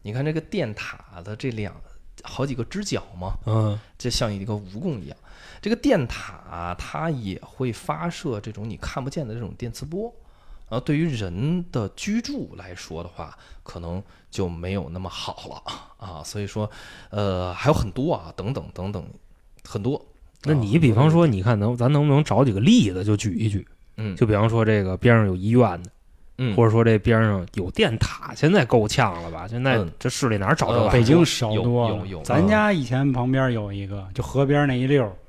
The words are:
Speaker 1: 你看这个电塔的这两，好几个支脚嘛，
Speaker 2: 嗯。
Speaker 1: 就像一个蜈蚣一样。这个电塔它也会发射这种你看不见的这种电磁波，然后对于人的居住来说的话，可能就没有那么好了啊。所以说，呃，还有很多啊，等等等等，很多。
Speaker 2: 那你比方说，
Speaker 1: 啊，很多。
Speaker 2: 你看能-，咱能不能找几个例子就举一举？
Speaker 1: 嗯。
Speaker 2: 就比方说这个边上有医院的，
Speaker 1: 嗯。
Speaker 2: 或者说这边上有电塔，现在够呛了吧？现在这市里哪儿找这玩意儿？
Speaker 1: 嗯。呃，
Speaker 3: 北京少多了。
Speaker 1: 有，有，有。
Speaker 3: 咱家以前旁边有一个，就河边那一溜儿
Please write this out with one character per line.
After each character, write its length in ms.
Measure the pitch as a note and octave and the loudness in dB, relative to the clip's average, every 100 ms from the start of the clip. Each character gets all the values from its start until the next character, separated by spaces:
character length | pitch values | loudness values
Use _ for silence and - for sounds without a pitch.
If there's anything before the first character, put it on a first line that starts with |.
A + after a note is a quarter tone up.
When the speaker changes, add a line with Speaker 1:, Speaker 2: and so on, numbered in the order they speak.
Speaker 1:
你 100 | G#2 | -8
看 120 | A#2 | -4
这 80 | D3+ | -4
个 80 | D#3+ | -4
电 320 | D#3 G3 B2 | -4 -4 -4
塔 240 | G#2 - - - F2+ | -6 -12 -14 -18 -16
的 100 | G2+ | -12
这 160 | G#2+ C3+ | -8 -6
两， 220 | A2 G2+ - - - - - | -6 -8 -10 -18 -18 -20 -20
好 240 | - - | -14 -6
几 80 | C#3 | -4
个 120 | A#2+ | -4
支 180 | A2+ G3 | -6 -6
脚 180 | G3+ A#2 - F2+ | -6 -6 -8 -10
嘛， 160 | F#2 - | -8 -6
Speaker 2:
嗯。 340 | - A2 G#2+ G#2 - - | 0 2 2 -2 -10 -10
Speaker 1:
就 120 | B2 | -6
像 240 | - A#2 | -2 -2
一 100 | G2+ | -4
个 100 | G2 | -6
蜈 240 | G#2 F#2+ G2+ | -6 -8 -8
蚣 180 | F3 A#2+ | -6 -6
一 80 | C#2+ | -10
样。 100 | - - - - - | -18 -20 -20 -20 -10
这 80 | G#3 | -4
个 60 | |
电 300 | A3 C#4 G#3 | 0 2 2
塔 720 | A#2+ - - - - E2+ F2 F2 | 0 -8 -14 -16 -14 -10 -8 -8
它 320 | - D3 E3 | -8 -6 -4
也 300 | C#3 G2+ F2+ | -4 -6 -8
会 280 | - - B2+ | -12 -6 -6
发 380 | A2 - D3+ E3+ | -6 -8 -6 -6
射 320 | - D#3 G#2+ | -6 -6 -6
这 100 | A2 | -8
种 180 | G2+ A2 | -10 -10
你 60 | |
看 260 | G2+ - C#3+ | -8 -8 -6
不 80 | C3 | -6
见 160 | E3+ | -8
的 80 | B2 | -8
这 60 | A2 | -8
种 140 | G2+ D#2 | -10 -10
电 140 | A#2+ | -12
磁 140 | - | -10
波， 280 | C#3 F3 A3+ - - - - - - | -10 -8 -10 -14 -20 -20 -20 -20 -8
然 80 | A2+ | -6
后 20 | |
对 180 | - D3 | -2 0
于 100 | E3 | 0
人 560 | A#2+ F#2+ F2 C#3+ F3 E3+ | -2 -4 -4 -2 -2 -4
的 180 | C3 G2 | -4 -4
居 260 | - - A3 | -6 -4 -4
住 320 | A#3 C#4+ C#3 - | -4 -10 -10 -14
来 180 | F2+ | -16
说 260 | F2+ - D#2+ | -16 -12 -10
的 80 | E2+ | -10
话， 280 | - E2 - - - | -12 -16 -16 -20 -20
可 160 | - E2+ | -16 -12
能 220 | E2+ F2+ - - _ | -8 -8 -10 -20 _
就 180 | - F#2 | -4 -4
没 260 | E2+ F2+ | -4 -4
有 160 | G2 C#2 | -4 -6
那 100 | F2 | -10
么 100 | F#2 | -10
好 400 | - - - - | -8 -10 -10 -14
了 580 | - - - - - G2 | -14 -14 -14 -16 -18 -16
啊。 160 | D#2+ | -14
所 160 | D2+ G#2 | -10 -8
以 80 | G2+ | -6
说， 220 | G#2+ G#2+ - - - - | -4 -6 -8 -20 -20 -8
呃， 440 | G#2 G2+ F#2 F2+ | -2 0 0 -4
还 160 | F2 C#3 | -2 2
有 40 | |
很 180 | D#3 G#2 | 2 0
多 220 | A#2 D3+ | -2 -2
啊， 180 | A#2 E2 | -2 -6
等 180 | - F#2+ | -10 -6
等 120 | C#3 D2+ | -6 -10
等 180 | - F#2 | -8 -8
等， 140 | F#2+ - - - - _ - | -8 -10 -18 -20 -20 _ -20
很 160 | - A2 | -10 -6
多。 200 | G#2+ C#3+ - _ - _ | -4 -4 -10 _ -20 _
Speaker 2:
那 100 | C#3+ | 0
你 260 | D3+ G#2 C#3+ | 2 4 4
比 140 | D3 | 6
方 180 | G#2+ D3+ | 6 6
说， 120 | E3 | 6
Speaker 1:
啊， 20 | |
很 60 | E3+ | 6
多。 40 | |
Speaker 2:
你 80 | G2 | 4
看 160 | G2 G#2+ | 2 2
能-， 160 | G#2 | 2
咱 160 | B2 B2 | 2 4
能 160 | D3 D3 | 4 6
不 60 | |
能 100 | C#3 | 4
找 220 | D3+ G#2 | 4 4
几 80 | C3+ | 4
个 80 | G2 | 4
例 300 | C3+ A#3+ G#2+ | 6 6 4
子 120 | F2+ | 0
就 140 | G#2 G#2 | 0 0
举 160 | G#2+ | 0
一 140 | - A2 | 0 0
举？ 180 | G2+ - - - - | -2 -6 -20 -20 -10
Speaker 1:
嗯。 180 | A2 | -8
Speaker 2:
就 100 | F2+ | 0
比 60 | A2+ | 2
方 180 | G#2 A2 | 4 4
说 140 | A2+ | 4
这 200 | A2 G#2+ | 4 4
个 120 | F#2 | 2
边 180 | F#2 B2 | 2 4
上 100 | A#2 | 6
有 100 | G#2 | 4
医 140 | F2+ G2 | 0 2
院 120 | B2 A2 F2 | 4 4 2
的， 80 | F2 _ _ - - - | -12 _ _ -20 -20 -4
Speaker 1:
嗯。 180 | B2+ | 0
Speaker 2:
或 80 | G2+ | 4
者 60 | A2+ | 6
说 140 | A2+ | 6
这 160 | A2+ A2 | 6 4
边 200 | A#2 A2 | 4 4
上 240 | A2 G2 F2 | 4 0 -2
有 160 | - F#2 | -6 -4
电 260 | - G3+ A2+ | 0 0 0
塔， 360 | - - - | -4 -6 -14
现 160 | - D3+ | 0 4
在 120 | G3 | 4
够 240 | B2 A#2+ G#2 | 6 4 4
呛 340 | - A2+ E2+ | 2 0 0
了 80 | E2+ | -8
吧？ 160 | D#2+ F#2+ | -10 -8
现 140 | A#2 | -2
在 220 | C3 A#2+ E2+ - | 2 2 0 -4
这 100 | C3+ | -4
市 220 | - B2+ | 0 0
里 80 | G#2 | 2
哪 80 | |
儿 100 | G2 | 2
找 120 | D#3 - | 2 2
这 60 | |
玩 100 | A#2 | 2
意 40 | A2 | 4
儿？ 20 | |
Speaker 1:
嗯。 0 | |
呃， 40 | |
Speaker 3:
北 100 | B2+ | 4
京 220 | A2+ E3 | 6 6
少 260 | D#3+ - A#2 | 6 2 0
多 340 | G#2+ A#2+ A#2+ A2+ | 0 2 2 0
了。 60 | |
Speaker 1:
有， 60 | G#2+ | -2
有， 40 | F#2+ F2 | -6 -8
有。 40 | |
Speaker 3:
咱 260 | - C3 F#3+ | 0 2 4
家 240 | G#3+ G#3+ | 4 4
以 120 | F#3 | 0
前 280 | A#2 C3 C#3 | 0 0 2
旁 200 | B2+ B2 | 0 0
边 200 | C3 C3 | 2 2
有 220 | A2+ G#2 | 0 -4
一 140 | G2+ G2 | -8 -8
个， 200 | G2+ F#2+ | -8 -8
就 100 | F#2+ | -8
河 220 | - C3 | -2 0
边 220 | C#3 D3 C#3+ | 2 4 2
那 80 | |
一 100 | B2 | 2
溜 180 | C3 C#3+ | 4 2
儿 80 | G#2+ F#2 | 2 -6